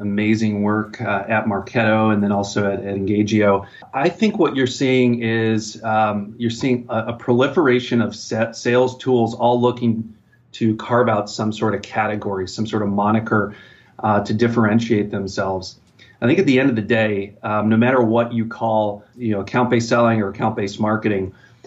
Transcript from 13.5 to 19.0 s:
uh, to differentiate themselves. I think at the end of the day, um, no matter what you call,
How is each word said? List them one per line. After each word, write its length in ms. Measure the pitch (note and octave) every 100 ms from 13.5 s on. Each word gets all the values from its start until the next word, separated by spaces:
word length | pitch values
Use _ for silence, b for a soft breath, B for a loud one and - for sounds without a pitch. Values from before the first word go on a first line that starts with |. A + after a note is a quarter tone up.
| B B B B -
uh, 200 | G#2+ G#2
to 100 | G#2
differentiate 760 | A2 A#2 A#2 G#2+ G#2+ - G#2+ G2+
themselves. 680 | G#2 F#2+ G2+ G2 F#2+ F2+ - _ b b b
I 60 | A#2+
think 120 | A#2
at 60 |
the 160 | C#3+ B2+
end 80 | C#3
of 80 | A2+
the 60 |
day, 560 | G2 A#2 G#2+ G2+ G2+ -
um, 280 | A2 G#2 G#2+
no 80 | A2
matter 240 | B2 C3
what 320 | A2+ A2+ A#2
you 100 | A#2
call, 600 | A2+ - A2+ A2 G#2+ G#2